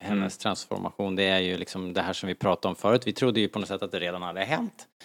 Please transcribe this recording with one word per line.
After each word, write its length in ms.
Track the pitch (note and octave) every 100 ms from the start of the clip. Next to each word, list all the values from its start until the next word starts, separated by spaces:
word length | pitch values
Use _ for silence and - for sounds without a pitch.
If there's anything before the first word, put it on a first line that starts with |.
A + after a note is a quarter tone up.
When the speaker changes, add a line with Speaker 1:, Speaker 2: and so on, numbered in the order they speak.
Speaker 1:
Hennes 300 | G2+ G2+ G2 -
Speaker 2:
Mm. 60 |
Speaker 1:
transformation, 760 | G#2+ F#2 - G2+ F#2 - G2 F#2+
det 60 |
är 140 | F#2+ F#2+
ju 180 | F#2 F2
liksom 360 | F2+ F#2+ F#2
det 100 | F2+
här 100 | F2
som 140 | - G2
vi 80 |
pratade 340 | F2 F#2+ F2+ F#2+
om 60 | F2
förut. 300 | G2+ B2 A2
Vi 60 |
trodde 280 | - B2+ A2
ju 80 | G2+
på 100 | G#2+
något 100 | F#2+
sätt 140 | F#2+
att 100 | G2
det 80 | F#2
redan 220 | F2 F2+
hade 180 | F2 F2+
hänt, 440 | G#2+ D#3+ A#3 - - _